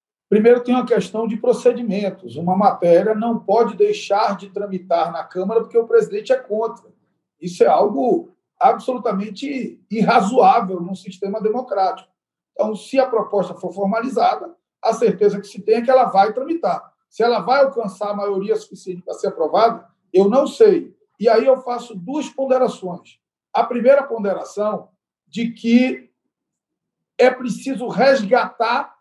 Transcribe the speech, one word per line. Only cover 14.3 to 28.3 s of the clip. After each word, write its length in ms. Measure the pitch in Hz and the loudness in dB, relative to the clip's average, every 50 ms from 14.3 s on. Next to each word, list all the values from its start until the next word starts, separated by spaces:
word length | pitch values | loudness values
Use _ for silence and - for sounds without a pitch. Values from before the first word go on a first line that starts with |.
| 214 - - - - _ _ _ _ - | 0 -2 -8 -14 -18 _ _ _ _ -4
a 120 | - 220 226 | -2 -2 0
certeza 440 | 233 247 202 180 - 208 202 - 202 | 0 0 0 0 2 0 0 0 -2
que 80 | - | -10
se 140 | - - 196 | -12 -16 -8
tem 140 | - - 226 | -2 0 0
é 80 | 240 | 0
que 80 | 233 262 | 2 2
ela 140 | 262 262 240 | 4 4 4
vai 280 | - 185 190 196 220 | 4 4 2 2 2
tramitar. 580 | 214 247 269 320 339 339 - 190 165 - - - _ _ _ _ | 0 -6 -6 -6 -6 -4 -2 -4 -4 -4 -10 -18 _ _ _ _
Se 120 | _ - | _ -2
ela 180 | 226 240 240 208 | 0 0 0 0
vai 220 | 170 208 262 285 | 0 0 2 4
alcançar 460 | 269 269 269 233 226 196 - - 208 202 | 2 2 0 -4 -6 -6 -6 -6 -6 -6
a 80 | 208 | -4
maioria 400 | 202 202 202 196 190 196 214 214 | -4 -4 -4 -4 -4 -2 -2 -4
suficiente 460 | - - - 202 - - 190 175 175 | -4 -4 -12 -20 -18 -12 -12 -12 -12
para 100 | - - | -10 -12
ser 140 | 170 - - | -10 -6 -6
aprovada, 600 | 185 - - 156 147 156 196 226 226 196 - - _ _ _ _ _ - | -6 -4 -2 -4 0 2 2 2 2 0 -2 -14 _ _ _ _ _ 2
eu 160 | 185 202 202 | 2 4 4
não 160 | 233 269 302 | 4 2 0
sei. 500 | - - - 226 208 185 160 135 - _ _ _ _ _ - | 0 4 4 6 6 6 2 -2 -8 _ _ _ _ _ 0
E 80 | 196 233 | 2 4
aí 160 | 220 226 262 | 4 4 4
eu 160 | 269 262 262 | 4 2 2
faço 340 | - 247 240 233 - - 220 | 0 -8 -8 -8 -10 -12 -16
duas 360 | 185 170 214 277 302 262 - | -14 -12 -8 -6 -6 -6 -8
ponderações. 880 | - - 269 254 254 262 254 208 - - 190 180 170 - _ _ _ _ _ _ _ _ _ _ | -6 -6 -2 0 2 2 0 -2 -4 -6 -10 -12 -12 -12 _ _ _ _ _ _ _ _ _ _
A 120 | - 226 233 | -2 -2 -2
primeira 380 | - 233 240 214 254 277 269 | -2 -2 0 4 4 4 4
ponderação 840 | 269 269 233 226 202 202 180 - 135 - - 202 208 214 202 170 - _ _ _ _ _ _ _ _ _ | 2 -2 -8 -6 -4 -4 -4 -6 -8 -12 -8 -6 -6 -4 -6 -8 -12 _ _ _ _ _ _ _ _ _
de 220 | - 226 233 233 | -8 -6 -6 -6
que 580 | - - - 233 233 247 254 262 - - - _ _ _ _ _ _ _ _ _ _ _ _ _ _ _ _ _ _ _ _ _ _ - | -6 -6 0 4 4 4 4 2 -4 -8 -14 _ _ _ _ _ _ _ _ _ _ _ _ _ _ _ _ _ _ _ _ _ _ 2
é 120 | 247 254 | 2 2
preciso 560 | 254 254 254 233 - - - 269 262 196 247 208 | 2 0 -8 -8 -8 -8 -8 -8 -8 -6 -6 -6
resgatar 1080 | 165 180 254 277 269 247 202 190 | 0 2 4 4 4 2 2 2